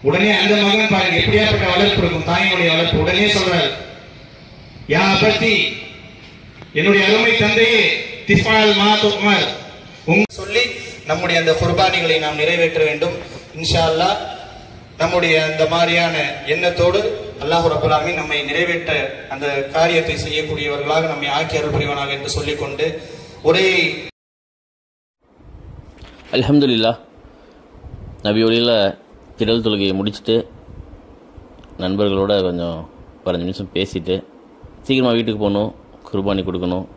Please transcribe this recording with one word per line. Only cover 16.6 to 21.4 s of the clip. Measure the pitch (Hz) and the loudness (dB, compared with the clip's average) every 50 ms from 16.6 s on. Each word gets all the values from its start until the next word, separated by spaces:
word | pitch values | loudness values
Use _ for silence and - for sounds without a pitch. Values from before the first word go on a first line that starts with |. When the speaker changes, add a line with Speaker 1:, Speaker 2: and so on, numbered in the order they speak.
| 180 175 - - 170 180 180 208 214 220 - - - - - - | 0 -2 0 2 2 2 2 2 -2 -2 -6 -6 -10 -12 -12 -8
Speaker 1:
அல்லாஹ் | 139 151 165 170 170 165 | -4 0 0 2 2 2
ரப்பல் | 156 - - 151 151 | 0 0 0 0 0
ஆலமீன் | 151 - 175 170 160 | 0 0 -2 -4 -4
நம்மை | 151 156 147 147 143 139 | -4 -4 -4 -4 -4 -4
நிறைவேற்ற | 147 165 175 170 170 165 - 156 156 147 131 131 - - - - | -2 -2 -2 -2 -2 -4 -4 -4 -4 -4 -4 -6 -8 -12 -12 -12
அந்த | 135 135 143 143 139 139 135 135 - | -10 -6 -6 -4 -4 -4 -6 -2 0
காரியத்தை | 160 165 170 170 160 156 - - - - | 2 2 4 2 0 0 0 -4 -4 -4
செய்யக்கூடியவர்களாக | 151 151 151 156 151 160 147 147 147 143 139 143 147 156 160 165 160 | -4 -4 -4 -4 -4 -6 -4 -4 -4 -4 -4 -2 0 0 0 0 -2
நம்மை | 147 143 143 143 143 | -4 -4 -4 -2 -2
ஆக்கி | 151 | -2